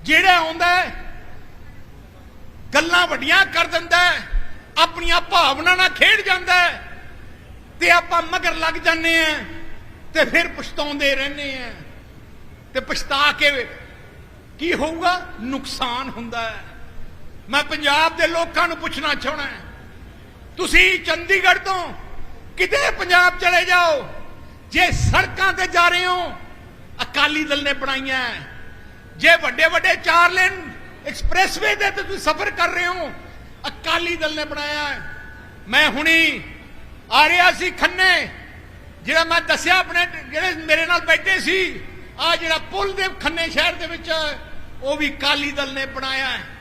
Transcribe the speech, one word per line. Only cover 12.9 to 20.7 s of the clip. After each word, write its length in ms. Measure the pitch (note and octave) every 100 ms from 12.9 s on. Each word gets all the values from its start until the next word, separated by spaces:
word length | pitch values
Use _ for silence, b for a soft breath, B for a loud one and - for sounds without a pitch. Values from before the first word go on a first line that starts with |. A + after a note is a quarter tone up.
| - - C#4 D4
ਕੇ 340 | C#4+ D4 C#4 A3+ - - - - - - - - -
ਕੀ 160 | D#4+
ਹੋਊਗਾ? 520 | D#4+ D4+ E4 F4 F4+ - -
ਨੁਕਸਾਨ 680 | A#3 C4+ - - B3+ A#3+ C4
ਹੁੰਦਾ 320 | A3+ A#3 A#3
ਹੈ। 240 | A3+ G#3 - - - - - - - - -
ਮੈਂ 140 | C4+
ਪੰਜਾਬ 520 | D4 D#4 D4 C#4+ D#4+ E4
ਦੇ 100 | E4
ਲੋਕਾਂ 420 | E4 E4 D#4 E4+
ਨੂੰ 80 | D#4+
ਪੁੱਛਣਾ 380 | D#4+ - D4+
ਚਾਹੁੰਦਾ, 320 | C#4+ A#3+ D#4 C#4 - - - - - - - - - - -
ਤੁਸੀਂ 480 | F4